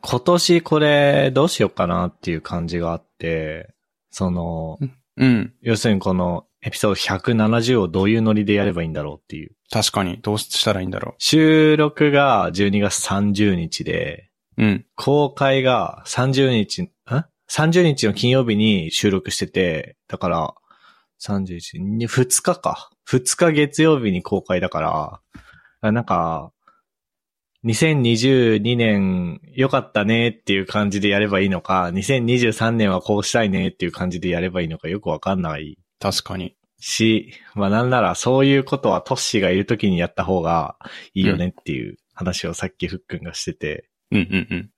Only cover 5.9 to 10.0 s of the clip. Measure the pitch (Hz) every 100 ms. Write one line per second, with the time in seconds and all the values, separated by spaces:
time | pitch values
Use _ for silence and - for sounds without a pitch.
5.9 | 98 95 92 87 85 _ _ - - 107
6.9 | 95 - 95 - 113 107 117 117 123 90
7.9 | 90 98 113 110 107 104 104 101 87 82
8.9 | 78 73 76 _ - 76 _ _ 120 -
9.9 | -